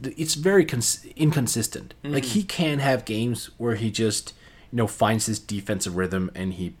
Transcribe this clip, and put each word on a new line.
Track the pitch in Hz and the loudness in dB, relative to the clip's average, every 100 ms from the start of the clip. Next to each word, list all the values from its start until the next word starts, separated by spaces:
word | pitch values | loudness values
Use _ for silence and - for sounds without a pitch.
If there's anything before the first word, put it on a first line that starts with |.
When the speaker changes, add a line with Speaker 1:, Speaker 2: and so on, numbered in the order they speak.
Speaker 1:
it's | 127 - 156 | -8 -4 -4
very | 151 180 196 | 0 4 6
cons-, | 160 123 113 - - - | 6 2 0 -2 -6 0
inconsistent. | 156 147 117 117 104 - - - | 2 4 0 0 -2 -6 -14 -12
Speaker 2:
Mm-hmm. | 143 | -4
Speaker 1:
Like, | 139 | -2
he | 131 202 | 0 -2
can | 196 - 160 143 | 0 0 0 2
have | 139 127 | 2 2
games | 113 107 120 117 - - | 0 -2 0 -2 -6 -4
where | 117 104 | -2 0
he | 110 | 0
just, | 101 110 101 - - - - - | 2 0 0 -6 -14 -20 -20 -6
you | 120 | -2
know, | 107 | 0
finds | - 107 113 110 | 2 2 2 0
his | 107 | -4
defensive | - 101 98 98 95 90 | -4 -6 -4 -4 -2 -2
rhythm | 90 95 92 | 0 0 -2
and | - 95 | -4 -6
he | 92 87 - | -4 -6 -6